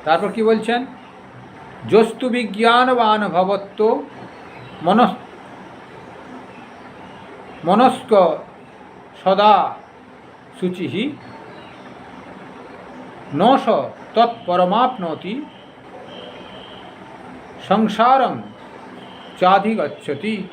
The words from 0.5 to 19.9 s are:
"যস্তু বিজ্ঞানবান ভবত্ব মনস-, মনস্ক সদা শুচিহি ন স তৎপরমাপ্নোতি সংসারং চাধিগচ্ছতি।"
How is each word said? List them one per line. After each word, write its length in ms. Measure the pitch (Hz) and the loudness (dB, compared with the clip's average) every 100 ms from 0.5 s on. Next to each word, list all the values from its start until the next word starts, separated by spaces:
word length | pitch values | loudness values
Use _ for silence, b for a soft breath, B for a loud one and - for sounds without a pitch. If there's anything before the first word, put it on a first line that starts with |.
| 220 220 240 262 - - - - - - - - - 113 | 0 0 -4 -4 -14 -20 -20 -20 -20 -20 -20 -20 -18 2
"যস্তু 360 | 196 226 - 254 | 4 4 0 -4
বিজ্ঞানবান 920 | 240 220 196 226 240 254 247 220 214 202 | -2 -4 0 4 4 4 4 4 2 0
ভবত্ব 520 | 165 185 202 196 - 214 269 - - - - - - - - | 0 0 -2 -6 -2 0 0 -4 -16 -20 -20 -20 -20 -20 -6
মনস-, 400 | 160 202 247 - - - - - - - - - - - - 254 - - - - - - - - - - - - 160 | 0 4 2 0 -14 -20 -20 -20 -20 -20 -20 -20 -20 -20 -18 -18 -18 -20 -20 -20 -20 -20 -20 -20 -20 -20 -20 -10 0
মনস্ক 460 | 202 254 - - 208 175 147 - - - - - - - - | 4 4 2 2 4 4 0 -10 -20 -20 -20 -20 -20 -20 -6
সদা 320 | 185 190 208 196 147 - - - - - - - - - | -2 2 4 4 2 -6 -18 -20 -20 -20 -20 -20 -20 -6
শুচিহি 440 | 185 185 160 151 262 277 - - - - - - - - - - - - - - - - - - - - - | -6 -4 -6 -4 -4 -6 -16 -20 -20 -20 -20 -20 -20 -20 -20 -20 -20 -20 -20 -20 -20 -20 -20 -18 -20 -20 -10
ন 80 | 139 208 262 | 0 4 4
স 80 | - 180 123 - - | 2 -2 -2 -10 -8
তৎপরমাপ্নোতি 1200 | - 226 - - 175 180 202 254 254 175 147 170 240 302 - - - - - - - - - - - - - - - - - - - - - - | 0 0 0 -4 0 2 2 0 -2 -8 -8 -8 -10 -12 -18 -20 -20 -20 -20 -18 -18 -18 -18 -18 -20 -20 -20 -20 -20 -20 -20 -20 -20 -20 -18 -2
সংসারং 680 | 202 220 - 233 262 240 180 214 - - - - - - - - - | 0 0 2 4 4 2 -4 -12 -18 -20 -20 -20 -20 -20 -20 -20 0
চাধিগচ্ছতি।" 960 | 180 196 196 220 147 | 4 4 2 -2 -4